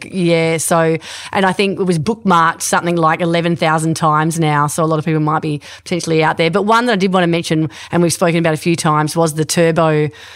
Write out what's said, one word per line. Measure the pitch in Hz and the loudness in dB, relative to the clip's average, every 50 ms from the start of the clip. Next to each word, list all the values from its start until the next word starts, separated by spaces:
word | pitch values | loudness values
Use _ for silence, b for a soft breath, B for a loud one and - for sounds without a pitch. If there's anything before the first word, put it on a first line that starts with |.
gave | - - | -6 -8
a, | - | -4
yeah, | 190 170 170 170 165 165 165 165 160 | -2 0 2 2 2 2 0 0 -2
so, | - - 175 165 165 160 165 151 B B B B B B | -2 0 2 2 2 2 0 -2 B B B B B B
and | B 190 196 | B 0 0
I | - | 0
think | - - 202 196 175 156 | 2 0 -2 -2 0 -2
it | 196 | 0
was | 185 175 160 | 0 0 0
bookmarked | 139 214 226 226 - 190 170 165 165 165 165 - | 0 -2 -4 -2 0 2 4 4 4 2 0 -2
something | - - 196 170 170 175 175 | -4 -2 -2 0 0 0 0
like | 170 160 156 165 170 | 2 2 0 0 0
eleven | 180 170 170 170 165 170 170 | 0 0 0 0 0 0 -2
thousand | - 170 160 156 165 160 165 156 | 0 0 0 0 0 0 -2 -2
times | - 170 156 151 151 156 165 156 165 | 0 0 2 2 2 2 0 0 0
now, | 156 151 151 143 147 | 0 0 2 0 0
so | 147 - 175 | 0 0 -2
a | 160 | 0
lot | 160 160 151 | 0 0 -2
of | - | -2
people | 170 156 156 | -2 0 0
might | 151 151 156 151 | 0 0 -2 -2
be | - 156 147 143 B B B B B | -2 -4 -6 -6 B B B B B
potentially | - 185 170 - 165 160 156 156 | -6 -6 -4 -2 0 0 2 2
out | 160 160 | 2 2
there. | - 165 165 | 0 0 0
But | 165 202 | 0 0
one | 196 208 226 233 247 | 0 2 2 2 2
that | 247 220 | 2 0
I | |
did | 185 190 196 | 0 0 2
wanna | 180 185 175 170 | 2 2 2 2
mention, | 165 170 - - 165 156 156 - B B B B | 0 0 -2 -2 0 0 0 -2 B B B B
and | 160 170 | 0 2
we've | 170 165 | 2 2
spoken | - - 180 170 160 170 | 2 0 0 0 2 2
about | 170 160 160 | 0 0 0
a | 151 | 0
few | - 170 170 | 0 -2 -2
times, | - - 160 151 151 151 151 - | 0 0 0 2 2 0 0 0
was | 165 165 160 147 | 0 0 0 0
the | 156 156 | -2 -4
Turbo, | - - 180 165 165 156 175 160 160 156 151 151 139 B B B B B | -2 0 2 2 2 2 2 2 2 2 0 0 -2 B B B B B